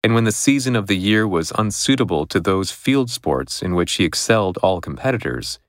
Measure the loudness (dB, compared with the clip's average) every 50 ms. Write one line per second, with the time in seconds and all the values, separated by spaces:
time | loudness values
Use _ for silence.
0 | 2 4 2 4 2 2 0 2 2 2 2 2 2 0 0 0 0 0 -2 0
1 | 2 2 2 2 2 2 0 -2 -2 -2 -2 -2 -2 -2 -2 -2 0 0 2 2
2 | 2 0 0 -2 -2 -2 -2 -2 0 2 0 0 -2 -4 -8 -4 -2 0 2 2
3 | 0 -2 -6 -6 -2 -2 -2 -2 -2 -6 -8 -6 -4 0 0 0 0 0 0 0
4 | 0 0 0 -4 0 2 2 2 2 0 -2 0 2 2 2 0 -4 -8 -10 -4
5 | -2 -2 -2 -2 -4 -6 -6 -6 -8 -10 -12 -12 _